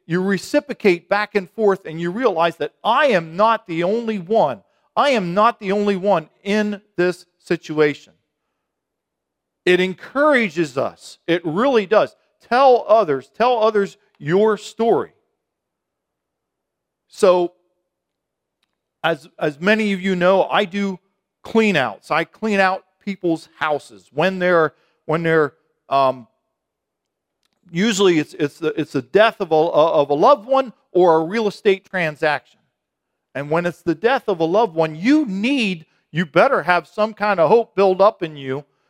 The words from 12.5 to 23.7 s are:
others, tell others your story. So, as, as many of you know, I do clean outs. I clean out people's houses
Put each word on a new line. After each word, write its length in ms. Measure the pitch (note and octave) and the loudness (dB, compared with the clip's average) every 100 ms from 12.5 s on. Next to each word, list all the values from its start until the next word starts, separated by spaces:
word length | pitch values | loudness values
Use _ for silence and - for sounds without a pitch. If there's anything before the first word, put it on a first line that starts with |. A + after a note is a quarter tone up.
| A#3+ C#4 A#3+ F#3+ | 2 4 4 4
others, 420 | A3 F3 C3+ - | 2 2 -2 -6
tell 240 | - A#3+ A#3+ | -2 0 2
others 360 | A3 G#3+ F#3+ - _ - | 0 0 -2 -6 _ -12
your 380 | C#3+ F#3 A3 G3+ | -2 2 2 0
story. 560 | - - A3+ D#3 F#2+ _ _ _ _ _ _ _ _ _ _ _ _ _ _ _ _ _ _ _ _ | -8 -4 0 0 -2 _ _ _ _ _ _ _ _ _ _ _ _ _ _ _ _ _ _ _ _
So, 460 | - G3 F3+ F3 _ _ _ _ _ _ _ _ _ _ _ _ _ _ _ | 0 2 2 0 _ _ _ _ _ _ _ _ _ _ _ _ _ _ _
as, 260 | D#3+ D#3+ D3 - | -4 -4 -10 -6
as 180 | D#3+ C#3+ | -6 -4
many 340 | F#3 A3 G#3+ | -2 0 0
of 80 | G3 | -2
you 140 | F#3+ | -4
know, 300 | F#3 F3 F#3+ | 0 2 2
I 200 | D#3 D#3 | 2 0
do 360 | G#3 G3+ G3 F#3 _ _ _ _ | -2 -4 -8 -8 _ _ _ _
clean 320 | - A3 A3 | -2 0 2
outs. 380 | E3 B2 G2 - | 0 -2 -6 -4
I 100 | D#3 | -4
clean 380 | E3 - A3 G3+ | -4 -8 -4 0
out 240 | F#3+ F#3+ _ _ | 0 -2 _ _
people's 440 | - F#3+ F3 D#3+ - - | -12 -6 -2 -4 -6 -6
houses 520 | D#3 | -4